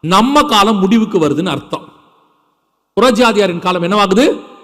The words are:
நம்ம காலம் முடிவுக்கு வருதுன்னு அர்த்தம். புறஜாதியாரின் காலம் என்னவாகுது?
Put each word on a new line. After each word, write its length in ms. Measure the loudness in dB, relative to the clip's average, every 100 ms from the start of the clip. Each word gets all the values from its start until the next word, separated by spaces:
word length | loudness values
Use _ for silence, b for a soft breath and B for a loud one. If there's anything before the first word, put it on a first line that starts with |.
நம்ம 420 | 0 0 2 0
காலம் 360 | 0 0 0 0
முடிவுக்கு 400 | 2 0 0 0
வருதுன்னு 300 | -2 -2 -4
அர்த்தம். 400 | -6 -8 -14 -14 _ _ _ _ _ _ _ _ _ _ -2
புறஜாதியாரின் 580 | 0 2 2 2 -2 -2
காலம் 240 | -4 -4
என்னவாகுது? 580 | -2 0 2 2 2 0 -10 -20